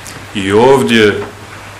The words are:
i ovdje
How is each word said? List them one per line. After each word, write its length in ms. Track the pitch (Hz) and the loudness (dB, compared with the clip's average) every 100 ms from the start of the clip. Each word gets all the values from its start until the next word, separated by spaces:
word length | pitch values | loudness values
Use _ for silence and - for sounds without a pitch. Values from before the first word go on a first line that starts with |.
| - - - | -18 -18 -14
i 180 | 107 95 | -8 0
ovdje 720 | 104 127 135 117 117 104 98 101 - - - - - | 2 4 2 2 2 2 0 -8 -16 -20 -20 -20 -8